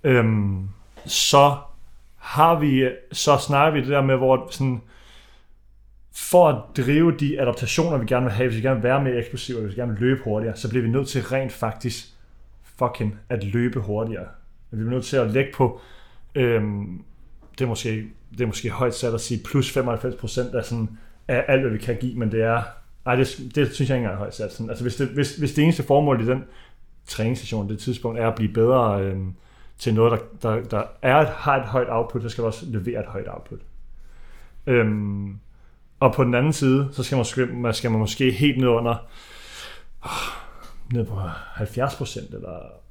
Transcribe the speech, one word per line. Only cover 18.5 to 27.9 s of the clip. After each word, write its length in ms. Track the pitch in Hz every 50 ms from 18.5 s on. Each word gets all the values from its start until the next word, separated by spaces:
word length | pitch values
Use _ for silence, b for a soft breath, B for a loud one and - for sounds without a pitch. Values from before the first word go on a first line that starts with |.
| 101 - - 113
højt 260 | 101 101 127 120 113
sat 180 | - - 120 113
at 80 | 113
sige 220 | - - 123 104 -
plus 260 | - - 139 127 - -
femoghalvfems 420 | 139 123 123 117 113 - 127 127
procent 400 | - - 107 - 127 123 123 123
af 100 | 120 110
sådan, 240 | - 120 117 110 107 B B B B B B B
af 180 | - 131 123 135
alt, 140 | - 135 135
hvad 100 | 135 120
vi 60 | 107
kan 200 | 107 - 123 117
give, 220 | 113 127 127 120 123
men 120 | 117 107
det 100 | 110 110
er, 200 | 110 110 113 117 113 - - - - - - - -
ej, 100 | 127 123
det, 220 | 127 131 - - - 127 123 -
det 180 | 147 139 - -
synes 140 | - 135 123
jeg 80 | 135
ikke 60 | 123 120
engang 100 | 101 92
er 40 |
højt 180 | 95 101 98 -
sat. 180 | - 107 95 -
Sådan, 160 | - 113 113
altså, 140 | 117 - 120
hvis 120 | 123 -
det, 120 | - 139
hvis, 280 | 120 113 143 143 143 -
hvis 180 | - 147 - -
det 100 | 147 151
eneste 200 | 165 170 - -
formål 380 | - 139 143 147 143 131 117
i 40 | 110
den 180 | 120 127 135 131 b b b b b b b b - - - _
træningssession, 600 | - - - 113 117 127 - - - 117 107 98 98
det 100 | 107 -
tidspunkt, 400 | - 127